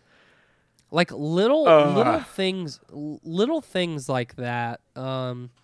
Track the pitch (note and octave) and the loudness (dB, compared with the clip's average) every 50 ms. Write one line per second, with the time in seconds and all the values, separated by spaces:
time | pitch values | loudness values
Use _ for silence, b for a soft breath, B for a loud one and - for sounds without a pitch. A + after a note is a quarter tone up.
0 | b b b b b b b b b b b b b b b b _ _ - E3 | b b b b b b b b b b b b b b b b _ _ -2 -2
1 | F3 - C3 C3+ D3 D3+ E3 F3+ G#3 A#3+ C#4+ D#4+ D4+ E3+ D#3+ D3+ D3 D3 F3+ G3+ | -2 -2 -4 -8 -6 -2 0 2 2 2 2 4 6 8 8 8 8 6 4 2
2 | A#3 A#3+ A#3 D#4+ B3 - - - F#3+ F#3+ F#3+ F#3+ F3 D3 - - _ _ - C#3+ | 2 2 0 0 -4 -8 -6 -4 -2 -2 -2 -4 -8 -10 -12 -14 _ _ -16 -12
3 | D3 D3+ D3 - - E3 E3 F3+ A3 C4+ E4 D#4 - - - F#3 F3+ E3+ D#3+ C#3+ | -12 -12 -12 -12 -12 -6 -2 0 0 0 0 -4 -6 -4 -2 -2 -2 -2 -2 -6
4 | B2+ - C3 B2+ A#2+ - - - B2 A#2+ A#2+ A#2+ A#2 A#2 A#2+ - _ _ _ C3 | -4 -2 -2 -2 -2 -4 -8 -8 -6 -4 -4 -4 -4 -4 -6 -10 _ _ _ -12
5 | C3 C3 C3 C3 B2+ B2+ B2 B2 B2 B2 - B | -8 -8 -6 -6 -6 -6 -8 -10 -12 -16 -18 B